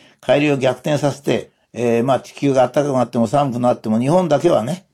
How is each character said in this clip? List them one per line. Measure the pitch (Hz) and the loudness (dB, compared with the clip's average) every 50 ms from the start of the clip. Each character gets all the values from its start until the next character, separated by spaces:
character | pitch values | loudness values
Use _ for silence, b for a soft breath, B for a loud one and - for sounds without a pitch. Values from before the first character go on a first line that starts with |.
| b b b b | b b b b
海 | - - 127 147 147 | -2 0 0 2 2
流 | 147 143 | 0 0
を | 135 | 0
逆 | 127 127 127 - | 0 -2 -2 -4
転 | - 170 151 139 | -4 -4 -2 0
さ | 151 143 127 | 0 -2 -4
せ | - - | -4 -4
て、 | 151 127 104 - - _ _ _ _ - | -4 -4 -4 -4 -8 _ _ _ _ -8
え | 107 120 120 117 117 | -4 -2 0 0 0
ー、 | 117 | 2
ま | 139 131 | 0 0
あ、 | 120 | -2
地 | - - - | -2 -8 -10
球 | - 143 139 131 | -4 -2 0 2
が | 131 123 120 | 2 2 2
暖 | - 151 139 | 0 -2 -2
か | 147 135 | 0 0
く | |
な | 127 120 | 0 -2
っ | - | 0
て | - 123 | 0 -2
も | 117 | -2
寒 | 107 147 143 143 135 113 | 0 0 0 0 0 -2
く | 123 | -2
な | 123 123 117 | 0 0 0
っ | - | -2
て | - 113 | -2 -2
も、 | 110 113 | -2 0
日 | 123 139 | 0 2
本 | 165 185 185 160 | 2 2 2 2
だ | 147 139 | 0 2
け | - 175 | 2 2
は | 160 113 110 | 2 2 0
ね、 | 127 175 - - _ | -2 -6 -8 -10 _